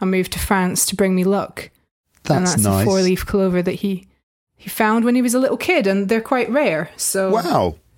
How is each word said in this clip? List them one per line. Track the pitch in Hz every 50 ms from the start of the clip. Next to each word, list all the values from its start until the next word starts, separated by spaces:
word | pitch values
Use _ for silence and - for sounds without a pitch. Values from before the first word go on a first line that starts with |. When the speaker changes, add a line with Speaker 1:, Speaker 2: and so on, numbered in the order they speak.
Speaker 1:
I | 196
moved | 185 190 185 180 -
to | - -
France | - - 208 190 180 180 165 175 -
to | - 196
bring | 190 202 190 185
me | 185
luck. | 180 190 202 190 - - - - - - _ _ _ _ _ _ _ _ _ _ - -
And | 147 175 180
Speaker 2:
That's | 180 160
Speaker 1:
that's | - 104
Speaker 2:
nice. | 104 98 95
Speaker 1:
a | 104
four-leaf | 202 190 190 185 185 185 185 -
clover | - - 196 190 185 180 180
that | 175 185 -
he, | - - 196 190 185 - _ _ _ _ _ _ _ _ _ _
he | _ - 196
found | - - 220 214 220 233 226
when | 247 240
he | 254
was | 247 247 233
a | 254
little | 262 - - 240
kid, | - - 370 311 196
and | 190 190 202 202 190
they're | 226 220
quite | 220 - 269 247 - -
rare, | 233 294 294 202 160 156 - - -
so | - - - - 196 190 190
Speaker 2:
Wow. | 196 226 170 349 233 131 95 87 80 - _ _ _